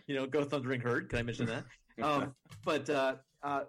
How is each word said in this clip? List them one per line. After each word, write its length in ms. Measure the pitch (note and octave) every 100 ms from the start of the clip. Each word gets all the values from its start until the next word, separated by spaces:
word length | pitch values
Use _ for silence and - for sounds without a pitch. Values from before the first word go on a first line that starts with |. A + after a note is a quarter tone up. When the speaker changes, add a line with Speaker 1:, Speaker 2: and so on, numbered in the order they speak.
| -
Speaker 1:
you 80 |
know, 120 | C3+ C3+
go 180 | D3
Thundering 380 | C#3+ D3 B2+ C3
Herd. 260 | B2 B2+ F#3
Can 100 | B2
I 40 |
mention 240 | A#2 A2+ A#2+
that? 180 | A#2+ -
Speaker 2:
<laughs> 320 | - _ -
Speaker 1:
Um, 320 | C#3 D3 C3+ - - -
but, 240 | F3+ D3+ C#3+
uh, 260 | D3 C3+ C3 - _
uh, 220 | C#3 C#3